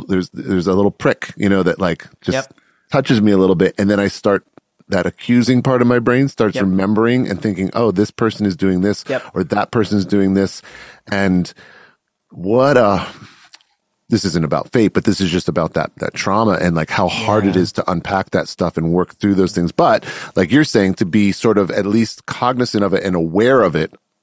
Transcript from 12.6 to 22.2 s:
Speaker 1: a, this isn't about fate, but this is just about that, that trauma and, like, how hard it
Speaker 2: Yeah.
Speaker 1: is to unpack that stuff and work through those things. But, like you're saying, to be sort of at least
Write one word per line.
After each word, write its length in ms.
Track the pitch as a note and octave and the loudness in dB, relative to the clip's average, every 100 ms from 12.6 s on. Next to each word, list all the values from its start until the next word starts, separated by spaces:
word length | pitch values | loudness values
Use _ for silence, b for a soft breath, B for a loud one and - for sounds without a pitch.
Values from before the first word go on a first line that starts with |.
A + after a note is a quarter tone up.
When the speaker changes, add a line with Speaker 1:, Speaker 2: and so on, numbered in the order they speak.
| C#3 B2+ | 4 4
Speaker 1:
a, 300 | G#2 F#2+ D#2+ B B B B - _ _ _ _ - | 4 2 -4 B B B B -20 _ _ _ _ -2
this 140 | A2 F#2+ | -2 0
isn't 180 | E2 | -2
about 260 | D#2 D#2 - | -2 -4 -2
fate, 220 | B2 G2+ | 2 2
but 120 | F#2 | 2
this 140 | G#2+ F#2+ | 0 0
is 120 | F#2 | 0
just 180 | F2 - | -2 -2
about 240 | E2+ D#2+ | -2 -2
that, 180 | - D2+ - | -4 -6 -8
that 140 | - | -10
trauma 460 | - G2+ G2+ A2 F2 | -6 -2 0 2 2
and, 140 | F2 | 0
like, 160 | E2 D#2 | -2 -2
how 180 | - F2+ | -2 -2
hard 380 | - - G#2 G2 | -2 0 0 2
it 80 | |
Speaker 2:
Yeah. 80 | F2+ | 0
Speaker 1:
is 100 | E2+ | -2
to 180 | - F2 | -4 -4
unpack 400 | F2 - G2 - | -4 -2 -4 -2
that 160 | F#2 D2+ | -4 -4
stuff 280 | - E2+ - | -4 -4 -2
and 160 | E2 | -2
work 220 | F2+ - | 0 -2
through 220 | - G#2 G2 | -2 0 2
those 160 | F2+ | 0
things. 180 | F2+ F2 | 0 -2
But, 320 | - D#3+ G#2+ - B B F#2+ | 0 2 2 -2 B B -2
like 140 | E2+ | 2
you're 140 | C#3 | 2
saying, 300 | D3+ A2 F#2+ | 2 2 2
to 120 | F2+ F#2 | 0 0
be 260 | G#2+ G2+ | 2 2
sort 240 | - A#2 G2+ | 0 2 2
of 140 | F#2 | 0
at 160 | - G2 | -2 0
least 400 | A2+ A2+ - | 0 0 -4